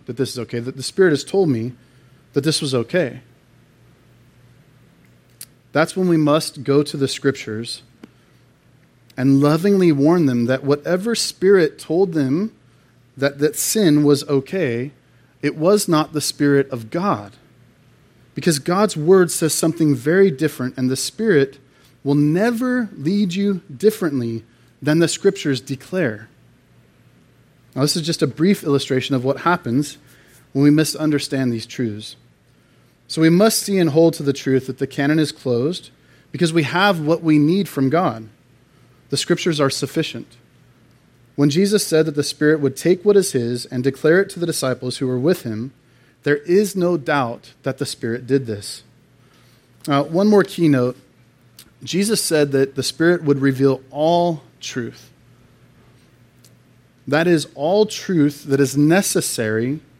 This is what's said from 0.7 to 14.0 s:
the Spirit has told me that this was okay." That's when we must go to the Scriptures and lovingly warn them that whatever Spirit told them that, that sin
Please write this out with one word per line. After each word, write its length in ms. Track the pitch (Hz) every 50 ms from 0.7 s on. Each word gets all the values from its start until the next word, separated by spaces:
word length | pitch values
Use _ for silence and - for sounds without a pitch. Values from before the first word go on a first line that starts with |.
| 135
the 60 | 135 123
Spirit 280 | - - - 190 180
has 140 | 147 139 -
told 240 | - - 196 190 160
me 240 | 127 113 113 127 127 - _ _ _ _ _ _ _ _ _ _ -
that 100 | 143 135
this 160 | 160 151 -
was 140 | 165 139 131
okay." 460 | 123 113 - - 180 160 120 120 123 - _ _ _ _ _ _ _ _ _ _ _ _ _ _ _ _ _ _ _ _ _ _ _ _ _ _ _ _ _ _ _ _ _ _ _ _ _ _ _ _ _ _ - - - _ _ _ _ -
That's 240 | 139 160 - -
when 120 | 190 185 180
we 100 | 170 160
must 460 | 151 143 147 160 - - - 151 123
go 180 | 135 139 143 147
to 140 | 147 - 147
the 100 | 135 131
Scriptures 720 | - - - 139 135 - - 110 107 107 120 - - - - _ _ _ - - _ _ _ _ _ _ _ _ _ _ _ _ _ _ _ _ _ _ _ _ _
and 240 | - 127 139 139 139
lovingly 520 | 143 147 156 165 170 202 202 190 185 170 151
warn 340 | 139 139 156 175 180 160
them 200 | 135 123 120 117
that 180 | 117 131 135 139
whatever 500 | 139 143 147 - 165 175 185 196 233 226
Spirit 640 | - - - - - 185 190 202 190 160 143 - -
told 340 | - - 160 175 196 185 160
them 400 | 156 139 131 139 165 208 226 - _ _ _ _ _ _ _ _ _ _ _ _
that, 220 | - 131 143 139 143
that 180 | 143 151 -
sin 460 | - - - - 220 208 165 147 147